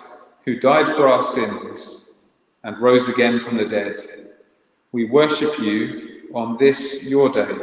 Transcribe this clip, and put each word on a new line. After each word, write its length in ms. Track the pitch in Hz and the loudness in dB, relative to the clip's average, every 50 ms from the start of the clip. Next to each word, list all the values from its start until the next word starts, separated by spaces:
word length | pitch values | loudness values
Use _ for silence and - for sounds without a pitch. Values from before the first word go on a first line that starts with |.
| - - - - - _ _ _ _ | -18 -20 -20 -20 -20 _ _ _ _
who 160 | 135 117 - | -6 -4 0
died 280 | - 131 147 156 147 | 2 4 4 4 2
for 200 | - - 151 139 | 0 2 2 4
our 160 | 131 123 120 120 | 4 4 2 0
sins 800 | - - 127 113 104 101 92 - - - - - - - - - - _ _ _ _ _ _ _ _ _ _ - | -2 -2 -4 -4 -4 -6 -10 -10 -12 -14 -14 -14 -16 -18 -20 -20 -20 _ _ _ _ _ _ _ _ _ _ -16
and 160 | 110 101 104 | -14 -6 0
rose 280 | 120 123 123 123 123 123 | 4 4 6 4 4 0
again 320 | - 123 120 117 117 117 | 0 2 2 2 2 0
from 160 | - - 117 | -2 -4 -2
the 80 | 110 104 | -2 -2
dead, 360 | 107 110 101 101 101 - - - - - - - - - _ _ _ _ _ _ _ _ _ _ _ - | -2 -2 -2 -4 -4 -8 -10 -12 -16 -18 -20 -20 -20 -20 _ _ _ _ _ _ _ _ _ _ _ -4
we 100 | 120 113 | -4 -2
worship 560 | 107 127 147 151 151 - - 147 - - - | 2 4 4 4 4 2 0 -2 -2 -2 -2
you 680 | 113 104 107 110 - - - - - - - - - - - | -2 0 0 0 -2 -4 -6 -12 -14 -16 -18 -20 -20 -10 -8
on 220 | 120 113 117 117 | -8 -6 -6 0
this 480 | - 135 139 135 - - - - - - | 4 4 4 4 2 -4 -8 -8 -8 -6
your 240 | 135 135 139 139 | 0 2 4 4
day. 300 | 131 - 110 90 - 95 - | 4 2 0 -2 -2 -6 -8